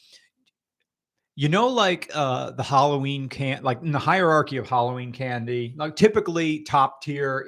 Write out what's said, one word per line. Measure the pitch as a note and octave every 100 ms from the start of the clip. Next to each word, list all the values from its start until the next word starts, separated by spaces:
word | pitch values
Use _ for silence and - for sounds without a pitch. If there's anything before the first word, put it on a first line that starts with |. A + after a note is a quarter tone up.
| _ - _ _ _ _ _ _ _ _ _ _ _ -
you | D3
know, | F#3 B3
like, | B3 F#3+ F3+ -
uh, | D3+ C3+ B2+ C3
the | B2+
Halloween | B2+ C3+ C#3+ C#3+ C#3 C#3 C3
can-, | - C3+ C3+
like, | C3+ B2
in | E3
the | C#3+
hierarchy | D3+ F#3 E3+ D#3 C#3+ C3+
of | G#2+
Halloween | B2+ A#2+ B2+ B2
candy, | A#2+ C3 B2 A#2 B2 A#2 C#3+
like, | D#3 D3+
typically | G#3 G#3+ G3 E3 D#3+ D3+
top | - C#3+ C3 -
tier | - C#3+ C#3 C3+